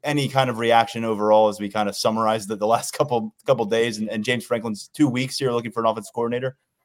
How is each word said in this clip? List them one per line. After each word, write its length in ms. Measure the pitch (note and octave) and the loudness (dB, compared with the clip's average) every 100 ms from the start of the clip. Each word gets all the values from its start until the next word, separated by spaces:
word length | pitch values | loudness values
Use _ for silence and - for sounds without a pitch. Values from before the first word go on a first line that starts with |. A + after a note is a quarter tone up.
any 240 | D3 D3 C3+ | -4 -2 0
kind 220 | C3 C3 | 2 0
of 80 | A2+ | 0
reaction 440 | A#2 A#2 A2+ A#2 | 4 4 4 0
overall 460 | A2+ G#2+ G#2+ G#2+ A2 | -2 0 4 6 6
as 100 | G2 | 2
we 120 | G2+ | -4
kind 180 | G#2+ G#2 | -2 -2
of 80 | F#2+ | -2
summarize 500 | A#2 A2 A2 A2 G2 | -2 0 0 0 -4
the, 80 | G#2+ | -2
the 100 | G#2+ | 2
last 240 | A#2 - | 2 0
couple, 440 | - C#3+ A#2+ A2 - - | -4 -2 -2 -4 -6 0
couple 180 | C3 | 0
days 320 | G#2+ A2+ A#2+ G#2+ | 2 0 0 -2
and, 140 | G#2+ | -6
and 120 | A2 | -4
James 220 | G#2 B2 | -2 -4
Franklin's 440 | - A#2 A2+ G#2 - | -2 -4 -4 -8 -10
two 200 | - D3 | 0 0
weeks 300 | B2 C3 - | 0 -4 -4
here 120 | C3+ | -2
looking 220 | A#2+ A#2 | -2 -4
for 80 | A2+ | -2
an 60 | A2+ | 0
offensive 260 | A2 G#2 | -2 -6
coordinator? 460 | - A#2 B2 C3 - _ _ | -6 -4 -4 -6 -10 _ _